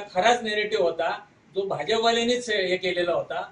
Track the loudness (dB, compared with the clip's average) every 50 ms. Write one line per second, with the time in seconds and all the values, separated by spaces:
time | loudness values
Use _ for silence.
0 | -4 -4 0 4 4 4 4 4 2 -2 -2 -2 -2 0 0 2 2 0 0 0
1 | -2 -2 -2 -6 -10 -16 _ _ _ _ -6 -4 -4 -2 -2 -4 -2 -2 0 2
2 | 2 2 2 2 2 2 0 0 -2 -2 -2 0 0 0 0 0 -2 -2 -2 0
3 | 0 0 0 -2 -2 -4 -6 -8 -8 -10